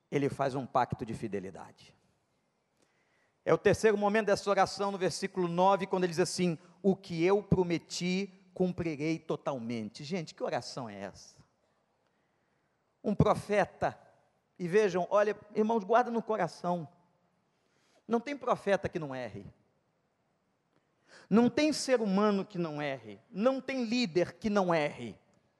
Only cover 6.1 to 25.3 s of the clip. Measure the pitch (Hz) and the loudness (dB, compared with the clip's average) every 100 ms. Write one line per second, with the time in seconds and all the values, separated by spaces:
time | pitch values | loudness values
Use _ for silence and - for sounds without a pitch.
6.1 | 160 175 - 180 160 - _ 196 190 - | 0 -2 0 -2 -2 -8 _ 0 0 -2
7.1 | 165 175 202 196 180 175 165 - - 175 | 0 2 2 2 0 2 -2 -4 -6 -2
8.1 | 185 196 - _ - 185 175 165 143 151 | -2 -4 -12 _ -2 -2 -2 -6 -4 -4
9.1 | 160 - 156 - 135 113 120 107 - 143 | -4 -6 -6 -6 -6 -6 -6 -8 -10 -8
10.1 | 185 156 - 240 147 - - 117 101 98 | -8 -8 -8 -6 -4 -6 -10 -10 -10 -12
11.1 | - - - _ _ _ _ _ _ _ | -14 -20 -20 _ _ _ _ _ _ _
12.1 | _ _ _ _ _ _ _ _ _ - | _ _ _ _ _ _ _ _ _ 0
13.1 | 202 220 185 - 202 170 - 160 - - | 4 4 4 0 0 0 -2 -4 -4 -18
14.1 | _ _ _ _ - 180 202 214 180 180 | _ _ _ _ -8 0 4 4 2 0
15.1 | 202 208 202 - - 214 233 190 226 240 | 2 2 -2 -6 -2 0 0 2 2 2
16.1 | 233 - 220 170 - 180 175 151 _ _ | -2 -2 -2 -2 -4 -4 -4 -6 _ _
17.1 | _ _ _ _ _ _ _ _ _ - | _ _ _ _ _ _ _ _ _ -2
18.1 | 233 233 285 247 196 - 190 185 175 147 | -2 -2 -4 -2 0 2 0 0 -6 -8
19.1 | 131 120 98 - - _ _ _ _ _ | -8 -8 -10 -16 -20 _ _ _ _ _
20.1 | _ _ _ _ _ _ _ _ _ _ | _ _ _ _ _ _ _ _ _ _
21.1 | - - 202 240 294 302 269 - 247 220 | -16 2 4 4 4 2 2 0 0 2
22.1 | 190 214 196 - 175 170 147 147 135 110 | 2 4 2 -2 -4 -4 -4 -4 -6 -10
23.1 | 101 _ 180 240 269 262 269 226 247 226 | -18 _ -2 0 0 -4 -4 -2 0 0
24.1 | 165 170 - 220 208 180 165 147 - 117 | 0 -2 -2 0 2 2 2 0 -4 -12
25.1 | 85 _ | -12 _